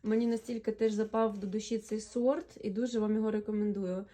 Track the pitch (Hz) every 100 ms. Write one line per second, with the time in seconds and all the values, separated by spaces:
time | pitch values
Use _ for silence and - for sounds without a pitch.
0 | 214 220 233 226 226 226 220 220 220 208
1 | 214 226 226 208 196 214 214 226 - 214
2 | - 247 247 311 - - - 190 240 233
3 | 214 214 220 214 208 214 208 202 185 185
4 | 202